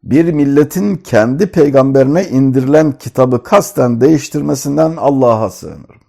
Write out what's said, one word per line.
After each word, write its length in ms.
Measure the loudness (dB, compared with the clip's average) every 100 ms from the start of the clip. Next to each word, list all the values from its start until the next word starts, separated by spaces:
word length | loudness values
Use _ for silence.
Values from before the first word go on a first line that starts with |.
"Bir 300 | 0 0 0
milletin 640 | 0 0 2 0 -2 -4 -6
kendi 500 | -2 0 0 -2 -2
peygamberine 800 | 0 2 2 2 2 2 0 -2
indirilen 640 | 0 0 0 2 2 2
kitabı 500 | -4 -8 -2 0 0
kasten 580 | 0 0 0 -2 -2 2
değiştirmesinden 960 | 2 2 -2 -8 -4 -6 -4 -2 -2 0
Allah'a 540 | -2 2 2 0 -2
sığınırım." 500 | -8 -18 -18 -20 _